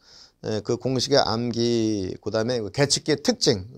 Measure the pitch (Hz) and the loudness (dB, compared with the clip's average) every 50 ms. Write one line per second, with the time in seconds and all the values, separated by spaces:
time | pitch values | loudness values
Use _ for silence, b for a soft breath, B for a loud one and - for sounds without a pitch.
0 | b b b b b b b _ - 107 110 104 104 - 120 113 - 131 131 127 | b b b b b b b _ -6 -4 -4 -2 -2 -2 -4 -2 -2 -2 0 0
1 | 117 127 139 135 - - 110 113 120 120 113 117 117 120 120 117 110 110 110 101 | 0 4 4 4 4 4 0 -2 -2 -2 -2 0 0 2 2 2 2 0 0 -2
2 | 95 98 - - - 107 101 110 110 123 127 120 107 98 - 139 143 139 - - | -2 -4 -6 -8 -8 -4 -2 -2 -2 -2 -2 -4 -4 -4 0 0 2 2 2 -2
3 | - - 147 139 - - 233 - - 160 120 95 92 113 - | 0 0 -2 2 2 0 0 2 2 2 2 2 -2 -10 -14